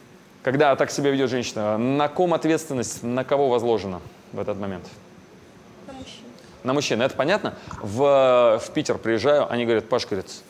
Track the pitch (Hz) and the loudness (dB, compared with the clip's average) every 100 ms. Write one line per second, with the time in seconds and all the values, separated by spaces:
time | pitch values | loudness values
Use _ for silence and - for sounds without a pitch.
0 | - - - - - 135 147 131 139 - | -20 -20 -20 -8 -2 2 4 4 0 0
1 | 143 139 131 127 117 - 107 107 120 139 | 0 2 0 -2 -4 -4 -2 0 0 0
2 | 147 147 180 160 156 160 160 131 113 - | 0 0 0 0 0 0 -2 -6 -6 -6
3 | 117 123 127 139 143 120 120 110 98 90 | -6 -4 -2 0 2 2 2 0 -2 -10
4 | - - - 104 98 98 101 90 - - | -12 -20 -14 -10 -6 -6 -6 -10 -14 -20
5 | - - - - - - - - - 262 | -20 -20 -20 -20 -20 -20 -20 -20 -20 -18
6 | 262 - - - - - 123 143 131 113 | -18 -20 -20 -20 -20 -10 -4 -2 0 0
7 | 135 - 135 202 127 - - - 107 104 | 0 0 0 0 -2 -10 -14 -12 -8 0
8 | 143 139 131 123 120 110 - - 143 120 | 4 6 6 6 6 4 0 -4 -2 -2
9 | 110 113 120 147 127 120 120 113 107 120 | 0 2 4 2 2 -2 0 0 2 -2
10 | - 98 92 - | -2 -6 -8 -14